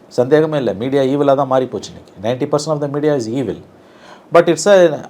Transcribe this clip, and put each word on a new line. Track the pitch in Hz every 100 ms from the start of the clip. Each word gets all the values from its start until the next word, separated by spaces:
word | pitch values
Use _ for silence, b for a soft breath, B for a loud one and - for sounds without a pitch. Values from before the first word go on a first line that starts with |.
| -
சந்தேகமே | - 127 151 160 151
இல்ல, | 113
மீடியா | 95 131 139
ஈவிலா | 131 143 139
தான் | 139 131
மாறி | 131 127
போச்சு | 135 -
இன்னைக்கு. | - - - 107 127 147
நைன்டி |
பர்சன்ட் | 147 156
of | 147
the | 147
media | 147 151 143
is | 113 131
evil. | 110 76 - b b b b b _
But | 170 170
it's | 156 202
an | 196 170 143